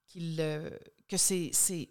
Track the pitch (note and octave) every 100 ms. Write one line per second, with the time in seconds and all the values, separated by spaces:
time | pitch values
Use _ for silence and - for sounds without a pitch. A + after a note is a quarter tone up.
0 | _ F3+ E3 D#3+ D#3 D3+ - - - -
1 | - F#3+ - F#3 E3 - - F3 -